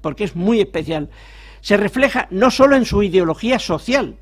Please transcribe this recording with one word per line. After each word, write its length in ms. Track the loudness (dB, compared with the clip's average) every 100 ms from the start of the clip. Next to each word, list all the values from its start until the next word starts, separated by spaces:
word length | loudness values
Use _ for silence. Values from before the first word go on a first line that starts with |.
porque 220 | -8 -6
es 120 | -6 -2
muy 240 | 0 2
especial, 480 | 0 -4 -4 -6 -8 -14 -20 -20 -20 -10
se 160 | -2 0
refleja 500 | 0 0 0 0 -4
no 200 | 0 2
solo 260 | 4 4 4
en 80 |
su 180 | 2 0
ideología 560 | 0 2 0 -2 -2 -2
social, 580 | -2 -4 -2 -2 -2 -10